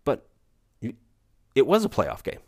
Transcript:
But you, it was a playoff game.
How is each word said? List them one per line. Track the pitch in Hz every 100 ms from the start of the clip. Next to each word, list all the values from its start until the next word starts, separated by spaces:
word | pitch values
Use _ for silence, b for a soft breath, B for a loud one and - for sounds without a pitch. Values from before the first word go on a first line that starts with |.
But | - - _ _ _ _ _ -
you, | 113 - _ _ _ _ _ 135
it | 135
was | 214 208
a |
playoff | - 76 -
game. | - -